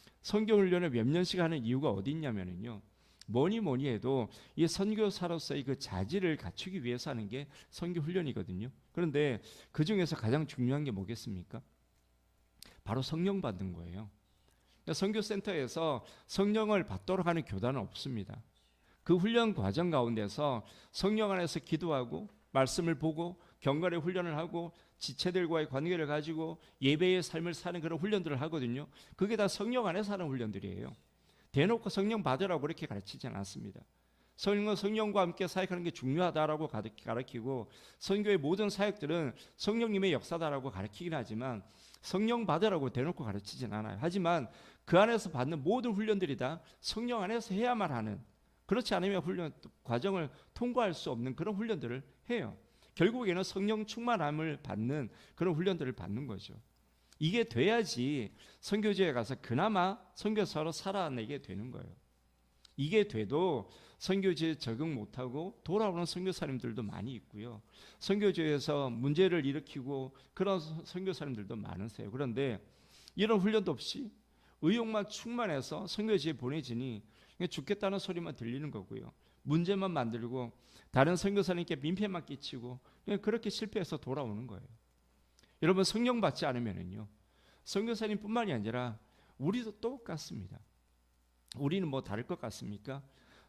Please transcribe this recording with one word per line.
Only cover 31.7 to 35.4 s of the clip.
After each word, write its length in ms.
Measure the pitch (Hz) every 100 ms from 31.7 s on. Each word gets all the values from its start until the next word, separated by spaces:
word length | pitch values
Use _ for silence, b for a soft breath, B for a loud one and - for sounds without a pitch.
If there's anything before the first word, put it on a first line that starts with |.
| 233 214
성령 340 | 196 202 226
받으라고 380 | 147 135 190 165
그렇게 240 | 147 165 156
가르치진 500 | 101 - 135 123 110
않습니다. 460 | 98 - 110 - - b b b b b
성령, 400 | 196 208 208 202
성령과 460 | 202 220 214 202
함께 260 | 180 175